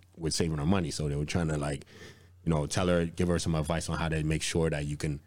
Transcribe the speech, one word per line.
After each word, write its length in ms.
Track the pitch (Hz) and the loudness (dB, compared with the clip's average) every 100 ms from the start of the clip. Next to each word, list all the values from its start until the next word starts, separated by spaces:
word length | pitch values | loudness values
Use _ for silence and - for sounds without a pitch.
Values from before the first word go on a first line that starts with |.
| - - | -10 -6
with 160 | 80 | -4
saving 240 | - 85 76 | 0 0 2
her 80 | 82 | 2
money. 260 | 101 80 | 2 2
So 160 | - 76 | -2 -2
they 60 | 71 | -2
were 100 | 76 | 0
trying 220 | 95 82 | 0 0
to, 100 | 76 | 0
like, 280 | 71 71 - - - - - - | -2 -4 -10 -18 -20 -20 -20 -8
you 60 | 82 | 0
know, 160 | 78 71 | 0 2
tell 220 | - 92 | 0 2
her, 180 | 87 85 | 2 2
give 220 | - 87 | 0 2
her 100 | 85 | 2
some 160 | - 80 | 2 0
advice 340 | 78 80 - | 0 -2 -2
on 80 | 76 | -2
how 120 | 80 | 0
to 140 | 80 | 0
make 180 | 78 78 | 0 0
sure 280 | - 87 80 | 0 2 2
that 160 | 76 73 | 0 -4
you 100 | 73 | -4
can 220 | 80 71 | -4 -4